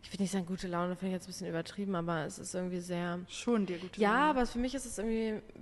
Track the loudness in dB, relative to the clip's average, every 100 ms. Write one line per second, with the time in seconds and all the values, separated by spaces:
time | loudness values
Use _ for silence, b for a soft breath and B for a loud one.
0 | -12 -2 0 0 -2 -4 -2 0 0 0
1 | -2 -2 -4 -8 -4 -2 -4 -4 -2 0
2 | 0 0 -2 -6 -6 -4 -2 -2 -2 -2
3 | 0 -2 -6 -6 2 4 4 -2 -6 2
4 | 4 6 6 4 2 2 0 -2 -6 -4
5 | 0 2 2 -2 -6 -16